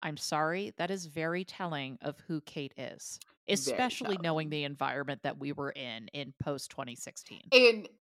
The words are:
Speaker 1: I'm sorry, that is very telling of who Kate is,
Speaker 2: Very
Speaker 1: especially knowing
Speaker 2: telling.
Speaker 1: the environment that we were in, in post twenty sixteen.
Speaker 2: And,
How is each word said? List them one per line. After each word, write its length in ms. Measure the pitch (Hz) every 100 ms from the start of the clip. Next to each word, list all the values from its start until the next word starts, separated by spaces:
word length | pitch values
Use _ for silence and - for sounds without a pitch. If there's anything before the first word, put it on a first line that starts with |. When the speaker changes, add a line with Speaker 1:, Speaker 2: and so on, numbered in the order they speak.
Speaker 1:
I'm 140 | 156 147
sorry, 540 | - 156 156 180 202 -
that 140 | 180
is 160 | 196 170
very 380 | 151 160 175 185
telling 520 | - 180 147 135 127
of 180 | 147 143
who 200 | - 160
Kate 320 | - 160 139 -
is, 420 | 127 - - - - _ -
Speaker 2:
Very 400 | 196 135 127 254
Speaker 1:
especially 280 | - 233 190
knowing 300 | 170 156 156
Speaker 2:
telling. 20 |
Speaker 1:
the 120 | 151 143
environment 580 | 143 135 131 135 139
that 160 | 143 139
we 140 | 143
were 180 | 143 139
in, 380 | 139 123 113 110
in 240 | 143 139 -
post 300 | - 139 -
twenty 240 | - 127 120
sixteen. 560 | - - - - -
Speaker 2:
And, 380 | 254 240 226 - -